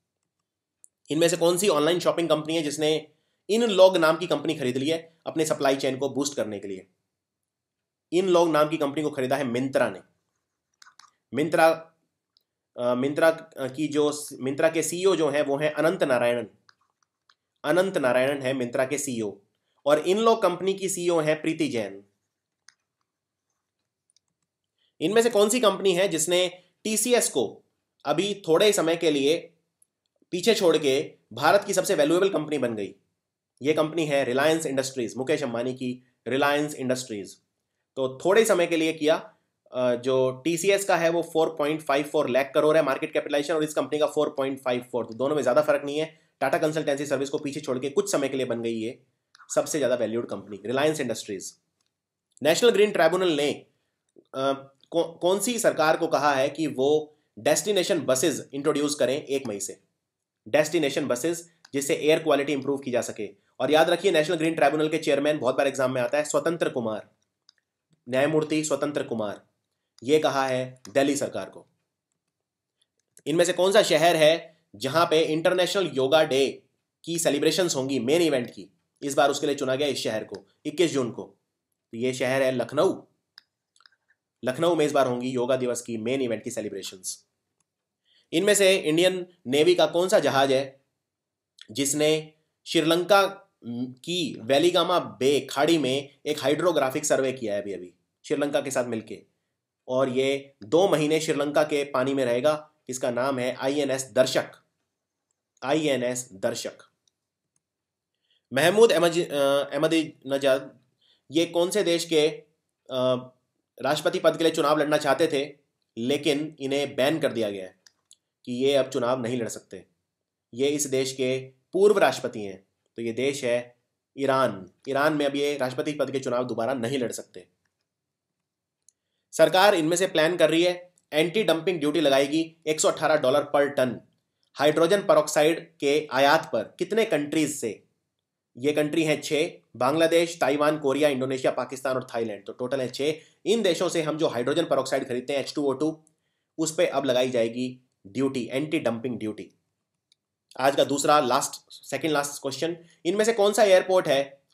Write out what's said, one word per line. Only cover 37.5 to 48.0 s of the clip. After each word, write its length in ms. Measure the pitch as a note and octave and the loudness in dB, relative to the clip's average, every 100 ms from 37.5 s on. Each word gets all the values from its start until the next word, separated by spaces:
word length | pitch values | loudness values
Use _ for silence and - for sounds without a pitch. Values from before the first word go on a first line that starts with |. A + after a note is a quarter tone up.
| _ _ _ _ - | _ _ _ _ -6
तो 220 | C3 C3 F3 | -6 -2 2
थोड़े 200 | A3+ A3 | 4 4
समय 220 | F3+ E3+ | 2 2
के 100 | E3 | 0
लिए 160 | D#3+ | -2
किया, 420 | D#3+ D3+ F3 - _ _ _ _ | 0 0 0 -2 _ _ _ _
अ, 220 | B2 B2+ A#2+ | -2 0 0
जो 460 | C3 C3 C3 C3 D#3+ | 0 2 2 -2 -4
टीसीएस 400 | E3+ G3 G3 G3 | -2 2 2 2
का 120 | F3 | 2
है 120 | E3 | 2
वो 120 | E3+ | 0
फ़ोर 340 | D#3+ D#3+ D#3+ - | -2 0 0 0
पॉइंट 240 | D3 D#3 | -2 -2
फ़ाइव 240 | D#3 C#3 D3 | 0 -2 0
फ़ोर 240 | D#3 C3 | -2 0
लाख 220 | B2+ C3 D#3 | 0 0 2
करोड़ 220 | D3+ D#3 | 4 4
है 60 | |
मार्केट 300 | D#3 E3 D#3 | 2 -2 -4
कैपिटलाइजेशन 400 | D#3 C#3+ D3 D3 | -4 -2 -2 -2
और 100 | D#3+ | -2
इस 100 | D3+ | -2
कंपनी 260 | D#3 C3 D3 | -4 -2 -2
का 80 | D3 | -2
फ़ोर 220 | D3+ D3 | 0 -2
पॉइंट 320 | D3 C3+ C3+ | -2 -4 -4
फ़ाइव 200 | B2+ B2 B2 | -4 -4 -4
फ़ोर। 140 | B2 A2 | -6 -6
तो 80 | |
दोनों 220 | A2+ C3+ D3+ | -4 -2 0
में 60 | |
ज़्यादा 200 | B2 B2 | 2 4
फर्क 200 | - C#3+ C#3+ | 4 2 -2
नहीं 120 | D3 | -4
है। 220 | D#3 - _ - | -6 -8 _ -4
टाटा 180 | C3+ F3 | -2 0
कंसल्टेंसी 480 | D#3 D#3 D3 C#3 C#3+ | 0 -2 -2 -2 -2
सर्विस 240 | C3+ C#3 | -4 -4
को 80 | D3 | -6
पीछे 220 | D3 D3+ | -6 -8
छोड़ 200 | D3 B2+ | -6 -6
के 100 | C#3 | -4
कुछ 220 | - | -2